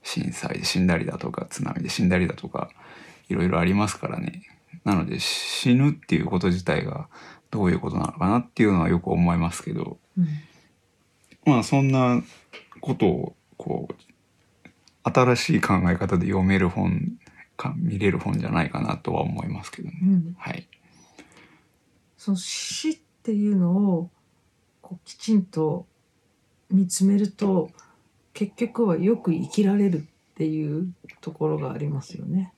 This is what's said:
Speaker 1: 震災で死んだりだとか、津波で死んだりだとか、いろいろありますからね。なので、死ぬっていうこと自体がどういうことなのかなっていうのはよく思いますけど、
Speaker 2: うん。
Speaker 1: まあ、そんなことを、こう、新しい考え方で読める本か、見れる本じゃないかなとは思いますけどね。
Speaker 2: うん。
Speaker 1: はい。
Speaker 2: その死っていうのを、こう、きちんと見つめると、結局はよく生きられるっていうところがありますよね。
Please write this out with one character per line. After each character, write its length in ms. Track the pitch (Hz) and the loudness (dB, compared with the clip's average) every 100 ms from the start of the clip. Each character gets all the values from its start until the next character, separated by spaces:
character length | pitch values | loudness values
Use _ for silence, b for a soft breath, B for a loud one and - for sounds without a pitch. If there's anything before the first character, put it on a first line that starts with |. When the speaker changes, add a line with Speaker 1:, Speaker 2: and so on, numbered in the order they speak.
Speaker 1:
震 280 | - - - | -6 -4 -4
災 260 | - - - | -6 -8 -6
で 60 | |
死 140 | - - | -2 2
ん 80 | 90 | 2
だ 100 | 85 | 2
り 100 | - | -2
だ 120 | - | -6
と 140 | - | -8
か、 140 | - - | -8 -10
津 160 | - | -8
波 180 | 98 - | -6 -6
で 60 | - | -6
死 140 | - | 0
ん 60 | 92 | 2
だ 100 | 90 | 2
り 100 | 87 | 0
だ 60 | |
と 140 | - - | -4 -8
か、 220 | - - B B B B B _ | -8 -10 B B B B B _
い 60 | |
ろ 80 | - | -2
い 40 | 90 | 0
ろ 100 | 85 | 2
あ 60 | |
り 100 | 87 | 2
ま 140 | 98 104 | 2 0
す 100 | - | -4
か 100 | - | -8
ら 120 | - | -6
ね。 220 | - - - - _ - | -8 -10 -20 -20 _ -8
な 100 | - | 0
の 120 | 98 92 | 0 0
で、 120 | - | -4
死 540 | - - - - 123 | -4 -4 -6 -2 4
ぬ 160 | 123 143 | 6 4
っ 20 | |
て 220 | 147 - 87 | 2 -2 0
い 60 | |
う 40 | 85 | 0
こ 120 | 92 | 0
と 100 | 92 | 2
自 160 | 90 | 0
体 200 | - 73 | 0 -2
が 240 | - - - B B B _ | -2 -8 -12 B B B _
ど 140 | 110 | 0
う 60 | 92 | 2
い 40 | |
う 60 | 87 | 2
こ 100 | - | -2
と 80 | - | -4
な 80 | - | -4
の 60 | |
か 160 | - 90 | -2 0
な 100 | 117 | 0
っ 100 | 120 | -2
て 140 | - | 2
い 40 | 104 | 4
う 60 | |
の 80 | 95 | 4
は 80 | 82 | 2
よ 100 | 87 | 0
く 100 | 90 | 0
思 260 | 82 87 | 2 2
い 20 | 85 | 2
ま 160 | 85 | -2
す 100 | - | -4
け 120 | - | -8
ど、 240 | - - - _ - | -6 -8 -10 _ -2
Speaker 2:
う 20 | |
ん。 40 | 165 151 151 B B _ _ _ _ _ _ _ | -2 -2 -10 B B _ _ _ _ _ _ _
Speaker 1:
ま 140 | - 127 | 2 2
あ、 40 | |
そ 200 | 110 143 | 4 2
ん 100 | 135 | 4
な 300 | 131 123 123 - B B B _ - | 4 4 2 -2 B B B _ -12
こ 140 | - | -6
と 120 | 87 101 | 2 2
を、 300 | 71 - - _ _ | 2 -4 -12 _ _
こ 320 | - 62 - | -6 -6 -6
う、 40 | - _ _ _ _ _ _ - _ _ _ | -14 _ _ _ _ _ _ -20 _ _ _
新 320 | - 127 127 120 | 0 4 4 4
し 200 | - 165 | 2 0
い 40 | |
考 140 | - 95 90 | 2 2 4
え 60 | 90 | 0
方 200 | 92 92 | 0 0
で 100 | 87 | 2
読 160 | 98 | 2
め 160 | 92 95 | 2 4
る 100 | 90 | 2
本 500 | - 92 - - - B B B - | 0 0 0 -4 -8 B B B -10
か、 180 | - - | -8 -4
見 220 | 113 101 | -2 2
れ 120 | 101 | 0
る 80 | - | 0
本 200 | - - | -2 -4
じ 80 | - | -2
ゃ 40 | |
な 140 | 82 | -2
い 60 | 80 | -2
か 100 | - | -4
な 160 | - - | -4 -4
と 160 | - | -4
は 80 | - | -2
思 240 | - - | -2 -4
い 40 | - | -6
ま 140 | - | -8
す 80 | - | -10
け 120 | - | -14
ど 60 | - | -14
ね。 100 | 175 | 0
Speaker 2:
う 40 | 185 | 2
ん。 300 | 190 165 180 | 2 0 -10
Speaker 1:
は 120 | - | -10
い。 140 | 175 - _ B B B B B B B B B _ _ _ _ _ | -12 -12 _ B B B B B B B B B _ _ _ _ _
Speaker 2:
そ 160 | - | -4
の 40 | 185 | -4
死 540 | - - - - 311 | -4 -8 -8 -4 -4
っ 80 | 311 _ _ | -4 _ _
て 100 | - | -4
い 180 | 208 208 | 0 2
う 60 | 196 | 2
の 160 | 175 | 2
を、 380 | 185 202 175 175 _ _ _ _ _ _ _ | 2 2 0 -4 _ _ _ _ _ _ _
こ 180 | - 180 | -18 -18
う、 40 | - | -18
き 80 | |
ち 200 | - - | -10 2
ん 100 | 214 | 2
と 420 | 180 160 156 175 - _ _ _ _ _ _ _ _ | 2 -2 -2 -2 -8 _ _ _ _ _ _ _ _
見 180 | 190 185 | 2 2
つ 160 | - | 2
め 140 | 190 202 | 2 4
る 120 | 202 | 0
と、 400 | - 202 185 - b b b _ _ _ | -2 0 0 -2 b b b _ _ _
結 240 | - 202 - | -6 -6 -4
局 300 | 233 - 220 | -6 0 2
は 100 | 165 | 2
よ 220 | 185 233 | 2 2
く 160 | - | 0
生 140 | 156 131 | -2 -2
き 140 | - | 2
ら 140 | 190 202 | 2 4
れ 140 | 196 | 2
る 80 | 160 | 0
っ 360 | 151 _ _ - | -4 _ _ -6
て 100 | 160 | -4
い 320 | 156 151 151 | -2 -4 -4
う 120 | 185 175 - - | -6 -10 -20 -16
と 120 | - | -14
こ 160 | - 156 | -4 -2
ろ 100 | 156 | -2
が 140 | 135 | -4
あ 60 | 127 | -6
り 100 | 147 | -4
ま 120 | 139 | -6
す 120 | - | -8
よ 100 | - | -12
ね。 280 | - 180 185 | -4 -4 -4